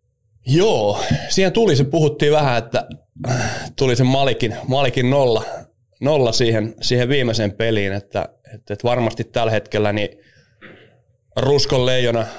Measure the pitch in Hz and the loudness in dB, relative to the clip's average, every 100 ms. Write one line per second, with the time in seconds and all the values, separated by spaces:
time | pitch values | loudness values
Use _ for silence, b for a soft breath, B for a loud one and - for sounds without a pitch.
0 | _ _ _ _ 123 160 214 135 101 - | _ _ _ _ 0 2 2 2 0 -2
1 | B B B 185 190 226 214 135 135 165 | B B B 0 2 2 2 2 2 2
2 | 151 - 147 151 139 120 - 120 - - | 0 2 2 2 2 0 -2 -6 -6 -14
3 | _ - - 127 B B B - 131 120 | _ -10 -6 -4 B B B -2 0 2
4 | 127 135 135 113 113 107 - 135 131 135 | 2 2 0 0 -4 -4 -4 0 0 0
5 | 120 143 127 110 B B - _ _ _ | 0 2 2 0 B B -16 _ _ _
6 | 135 151 117 107 117 110 110 - - 123 | 0 2 2 2 2 2 -2 -6 -2 0
7 | 123 139 120 110 101 98 113 107 98 101 | 2 0 0 0 -2 -2 -2 0 -2 -6
8 | - 95 - _ - 107 - 104 120 123 | -6 -6 -6 _ -20 -20 -12 -4 -2 0
9 | 113 - - 120 113 107 - 107 104 104 | -2 -4 -6 -2 0 -2 -2 -2 0 -2
10 | 98 - B B B B B B B B | -4 -8 B B B B B B B B
11 | _ _ _ 117 127 143 - 131 127 127 | _ _ _ -4 0 2 2 0 2 2
12 | 120 113 110 | 0 0 -4